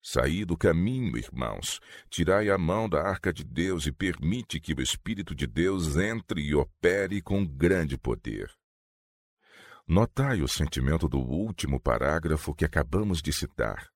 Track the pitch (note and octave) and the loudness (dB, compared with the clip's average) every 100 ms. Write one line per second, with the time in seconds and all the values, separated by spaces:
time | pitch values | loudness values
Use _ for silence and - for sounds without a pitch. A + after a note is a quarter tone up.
0 | - - C2 F2 G2 E2 F#2+ E2 G2 C3 | 0 0 2 0 -2 2 4 4 2 0
1 | A2+ A#1 A#1+ B1 A#1 G1+ - - - - | -2 -4 -6 -6 -6 -6 -8 -8 -12 -20
2 | - - E2+ G2 G#2+ G2 E2 G2+ A2+ D#2 | -12 0 4 4 4 2 2 0 2 0
3 | F2+ F#2 F#2+ E2 - - F#2 F2 C#2+ C2+ | 0 -2 -2 -4 -4 -2 0 0 -2 -2
4 | F#2+ D#2+ D#2 A#2+ - E2 - C2+ C2 - | -2 0 0 -2 -4 -8 -4 -2 -2 -4
5 | - G#2 F#2 C#2+ C2+ A1 F2+ G2 D#2+ D2 | -6 -8 -6 -6 -4 2 2 2 0 0
6 | G2+ A2+ - F2+ D2 D2 C#2 _ F2 F#2+ | 0 -4 -4 -4 2 2 2 _ 2 2
7 | F#2+ G2+ - G2 F#2 C2+ E2+ F#2 D2+ C2 | 0 -4 -2 0 0 2 4 4 2 -2
8 | - A1 A#1 G1+ G1+ - _ _ _ _ | -2 -4 -4 -8 -10 -14 _ _ _ _
9 | _ _ _ _ _ - - - - E2+ | _ _ _ _ _ -20 -20 -18 2 4
10 | A#2 - C3+ A2+ C#2 - D2+ - C2 E2 | 4 0 0 2 0 0 -2 0 0 2
11 | E2+ C2+ B1 D2+ A2 F#2 C2+ C2+ C2+ A1+ | 0 0 -2 -2 -4 -4 -2 0 0 0
12 | C2 D#2+ D#2+ D#2 - D#2 D#2+ - C#2+ F2+ | 2 0 0 -2 -2 -2 0 2 2 0
13 | G#2 F2 D2+ - - - A1+ G1+ - | 0 0 0 -2 -4 -4 -4 -4 -12